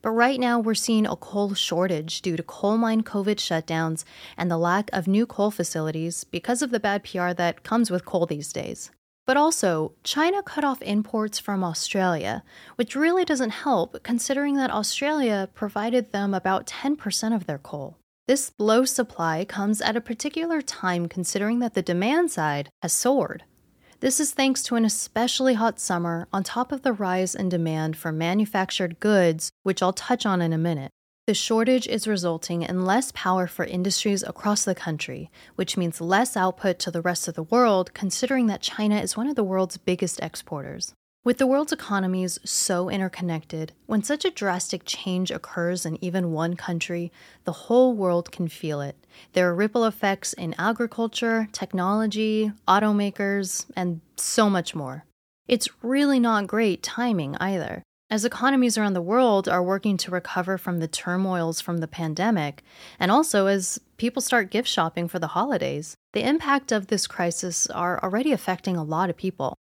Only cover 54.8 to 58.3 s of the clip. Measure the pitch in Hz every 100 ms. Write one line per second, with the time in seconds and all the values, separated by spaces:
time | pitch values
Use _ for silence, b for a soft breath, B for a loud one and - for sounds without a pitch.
54.8 | 135 135 - _ _ _ - 247 - _
55.8 | 233 269 285 269 233 214 196 214 220 180
56.8 | - - 240 196 139 143 190 190 147 -
57.8 | - _ _ 214 226